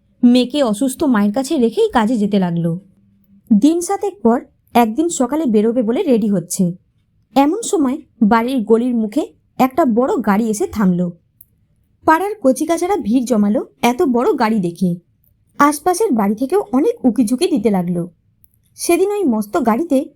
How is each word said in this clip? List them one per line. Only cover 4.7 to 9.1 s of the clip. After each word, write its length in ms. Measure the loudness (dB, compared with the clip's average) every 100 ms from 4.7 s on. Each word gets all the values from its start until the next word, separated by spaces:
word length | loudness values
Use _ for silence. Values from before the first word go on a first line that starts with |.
একদিন 320 | 0 2 0 -2
সকালে 340 | -2 -2 -2 0
বেরোবে 360 | 2 2 0
বলে 180 | -2 -2
রেডি 260 | 0 0 2
হচ্ছে, 360 | -2 -4 -2 -2 -2 _ _ _ _ _ 0
এমন 240 | 0 0
সময় 340 | -2 -2 -2 -4 -10 _
বাড়ির 360 | 2 2 0 -2
গলির 300 | 0 0 0 -4
মুখে 260 | -2